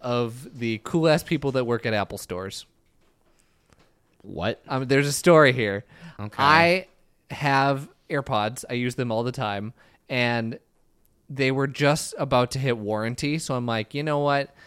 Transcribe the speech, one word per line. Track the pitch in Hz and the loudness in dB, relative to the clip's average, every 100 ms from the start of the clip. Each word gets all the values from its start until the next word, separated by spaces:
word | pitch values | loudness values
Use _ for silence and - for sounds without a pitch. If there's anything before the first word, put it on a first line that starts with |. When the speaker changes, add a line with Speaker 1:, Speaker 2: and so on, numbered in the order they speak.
Speaker 1:
of | 123 120 120 120 139 127 | -4 -2 -2 -6 -16 -6
the | 117 110 | -4 -4
cool-ass | - 170 160 151 | -2 2 4 2
people | - 160 139 | 0 -2 0
that | 131 | 0
work | 117 117 120 | 0 -2 0
at | |
Apple | 107 95 101 | -2 -2 -6
stores. | - 90 95 - - _ _ _ _ _ _ _ _ _ _ _ _ _ _ _ | -10 -10 -8 -12 -16 _ _ _ _ _ _ _ _ _ _ _ _ _ _ _
Speaker 2:
What? | 101 - 98 - - | -14 -6 -4 -6 -6
Speaker 1:
Um, | 131 127 | -4 2
there's | 139 143 | 2 2
a | |
story | 139 175 165 143 | 2 6 8 8
here. | 123 107 101 - - 165 - | 4 0 -4 -8 -18 -20 -14
Speaker 2:
Okay. | 104 - | -10 2
Speaker 1:
I | 139 156 170 185 - _ _ _ - | 6 6 6 2 -4 _ _ _ -16
have | - 147 135 139 135 143 _ - | -4 0 2 2 0 -6 _ -6
AirPods. | 151 131 117 107 123 - | -6 -2 -2 -2 -6 -6
I | |
use | 123 123 | -4 -2
them | 120 123 | -2 -2
all | 113 | -2
the | 120 | -2
time. | 127 110 101 104 - _ _ - | -4 -4 -4 -8 -12 _ _ -6
And | 127 120 120 113 123 _ _ _ _ _ _ - | -2 0 0 -2 -8 _ _ _ _ _ _ -12
they | 135 131 | -2 0
were | 131 139 | 0 -2
just | 131 143 143 - - | 0 2 2 -4 -6
about | 147 127 123 | 0 2 2
to | 135 | 0
hit | 135 113 | -2 -2
warranty, | 101 107 113 120 143 156 | -2 -2 -2 -4 -4 -4
so | - | -4
I'm | 131 120 | -4 -2
like, | 113 107 | -2 -4
"You | 143 | -6
know | 151 147 | -2 0
what? | 143 143 139 _ | 0 0 -2 _